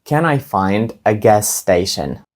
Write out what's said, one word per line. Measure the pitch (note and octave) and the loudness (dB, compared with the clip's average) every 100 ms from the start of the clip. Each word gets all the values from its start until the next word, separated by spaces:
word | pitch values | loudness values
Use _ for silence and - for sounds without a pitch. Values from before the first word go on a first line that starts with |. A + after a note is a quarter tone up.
can | - D3+ | -4 0
I | E3 C#3 - | 0 -2 -2
find | G2 F#2+ G2+ A2+ - | -2 0 0 -2 -2
a | G#2+ G#2+ G#2+ | -2 2 4
gas | G#2+ | 4
station? | G#2 - - F#2+ - - C#3+ - _ | 2 -4 0 0 0 -4 -6 -8 _